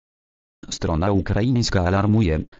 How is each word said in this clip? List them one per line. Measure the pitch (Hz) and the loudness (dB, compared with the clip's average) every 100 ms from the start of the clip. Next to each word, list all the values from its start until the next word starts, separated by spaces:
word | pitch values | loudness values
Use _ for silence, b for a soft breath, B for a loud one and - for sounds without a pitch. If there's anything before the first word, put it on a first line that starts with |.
| _ _ _ _ _ _ - | _ _ _ _ _ _ -16
Strona | - 98 80 98 | -6 -2 0 0
ukraińska | 98 92 98 120 120 110 95 87 | 0 0 0 0 0 0 0 0
alarmuje, | 98 104 107 90 78 - B | 2 2 2 2 0 -4 B